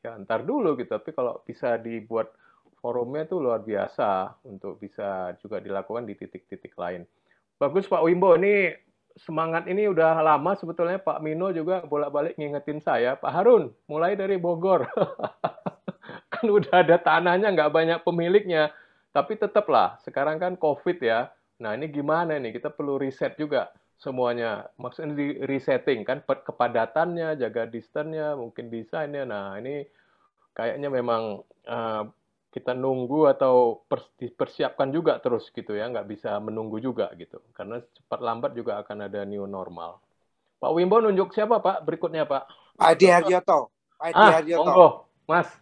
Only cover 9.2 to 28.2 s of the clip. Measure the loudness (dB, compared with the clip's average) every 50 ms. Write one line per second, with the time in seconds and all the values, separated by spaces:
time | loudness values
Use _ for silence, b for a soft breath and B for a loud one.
9.2 | _ -8 -4 -4 -2 -2 -2 -4 -4 -2 -2 0 0 2 4 4 4 4 4 4
10.2 | 4 4 4 4 2 0 -2 -2 -4 -8 -2 -2 -2 -2 -2 -2 -2 -4 -4 -2
11.2 | -4 -4 -4 -2 -2 -2 -2 -4 -2 -2 -2 -2 -2 -4 -2 -2 -2 -2 -2 -2
12.2 | -2 -2 -4 -6 -8 -6 -6 -6 -6 -6 -8 -4 _ 0 0 2 2 0 0 -2
13.2 | -4 -2 0 4 6 6 6 6 4 0 -10 _ _ -8 -4 -2 0 -2 -2 -2
14.2 | -2 -2 -2 -2 0 -2 -2 0 2 2 2 2 2 -2 -2 -2 -2 -2 -2 -6
15.2 | -6 -6 -4 _ -8 -8 -8 -8 _ -12 -12 _ _ -16 -16 _ -20 -18 -18 -18
16.2 | _ _ -6 -2 0 4 4 4 4 6 4 4 6 6 6 4 6 2 2 4
17.2 | 4 2 2 2 2 2 2 2 2 4 4 2 2 2 0 0 -2 -2 -2 0
18.2 | 0 4 4 4 4 4 2 2 2 0 b b b b b b b b _ -2
19.2 | 0 0 -4 -4 -4 0 0 0 2 4 4 4 4 2 -2 -8 _ -8 -4 -2
20.2 | -2 -2 -2 -2 -4 -4 -4 -2 -2 -2 -2 0 -2 -4 -2 0 0 2 2 2
21.2 | 0 -4 _ _ _ _ _ _ -8 -6 -6 -6 -6 -6 -6 -4 -2 0 0 0
22.2 | 0 -2 -4 -4 -6 -6 -8 -8 -8 -8 -8 -6 -4 -4 -2 -2 -2 -4 -4 -4
23.2 | -6 -6 -4 -6 -6 -2 -2 -2 -2 -4 _ _ _ _ _ _ -12 -8 -4 -2
24.2 | 0 0 0 -2 -4 -4 -4 -6 -8 -14 _ -14 -14 -14 -10 -10 -8 -8 -6 -4
25.2 | -4 -6 -4 -6 -4 -4 -4 -4 0 0 0 0 2 0 -2 -2 -2 -4 -6 -6
26.2 | -2 -4 -4 -4 -4 -12 -2 -2 -2 0 2 0 -2 0 0 -2 0 0 -2 -4
27.2 | -4 -4 -4 -4 -4 -4 -2 -4 -6 -4 -8 -14 -14 _ _ -8 -8 -6 -6 -6